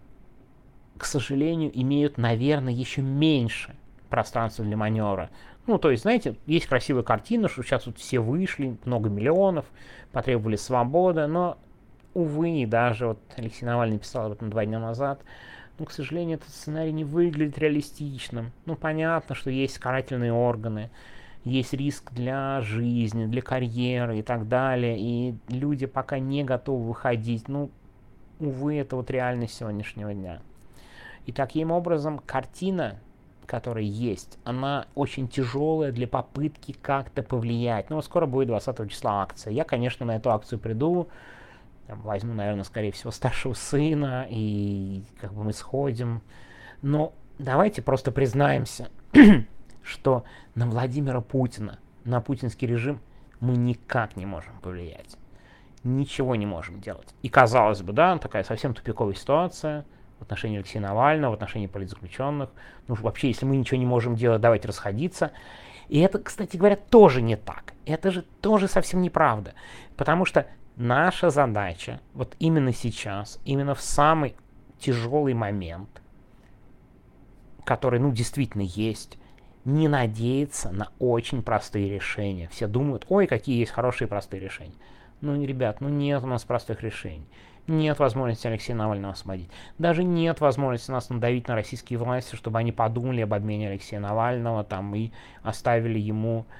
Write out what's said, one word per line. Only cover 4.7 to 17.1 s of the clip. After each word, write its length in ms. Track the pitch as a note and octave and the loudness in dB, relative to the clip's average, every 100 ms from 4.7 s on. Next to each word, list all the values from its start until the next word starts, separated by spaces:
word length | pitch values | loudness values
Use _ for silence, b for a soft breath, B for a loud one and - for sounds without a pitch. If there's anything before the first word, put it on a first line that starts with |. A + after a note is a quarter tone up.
| G#2+ | 0
манёвра. 540 | G#2+ A2 G#2 F#2 E2 B B B - | 0 0 0 -2 -4 B B B 0
Ну, 120 | G3+ | 4
то 120 | D#3+ | 4
есть, 120 | A#2+ | 4
знаете, 340 | G3+ A#3+ B2+ - - | 2 2 0 -6 0
есть 200 | D#3+ - | 0 2
красивая 360 | B2 - B2+ | 0 2 0
картина, 460 | A2 A2 - A#3 G3 | 2 0 0 0 0
что 140 | - | -2
щас 240 | A#2+ B2+ A#2+ | -2 -2 -2
вот 120 | - | -12
все 220 | - B2 | -2 0
вышли, 560 | A2 D#3+ F#3+ - C3 A2+ | 2 0 -2 -2 -4 -4
много 260 | B2 A#2+ G#2+ | -2 0 0
миллионов, 560 | G2+ B2 F3 G3 D#3+ - - B B B | 0 2 4 4 2 -4 -12 B B B
потребовали 440 | B2+ C3 A#2+ A2 G#2 | -4 0 0 0 -2
свободы, 720 | - B2 A#2+ E3 F#3 D#3+ D3 | 0 0 2 4 4 2 0
но, 320 | E3+ F3 - - - - - - | 0 -2 -4 -14 -20 -20 -20 -8
увы, 500 | F3+ D#3+ D3 E3+ D#3 A2+ | -2 -2 0 0 0 2
даже 420 | A#2 A#2+ A2 A#2 | 2 2 2 -2
вот 100 | A2 - - | -4 -10 -10
Алексей 300 | A2+ - A#2+ | -10 -6 -2
Навальный 320 | A#2+ A#2 G#2 | 0 0 -2
писал 280 | - B2 A2 | -4 -6 -6
об 60 | |
этом 160 | G#2 A2 | -6 -4
два 160 | A2 | -2
дня 140 | G#2+ A2+ | -2 -2
назад, 420 | A2+ A#2 C#3 C#3+ - B B B B - | -4 -4 -4 -4 -12 B B B B -12
но, 60 | |
к 60 | D#3 | -10
сожалению, 460 | - C3 E3 E3 D#3+ | -8 -6 -4 -4 -4
этот 120 | - | -8
сценарий 420 | - D3+ D#3 D#3+ | -14 -8 -4 -4
не 120 | D#3 | -4
выглядит 540 | D3 | -2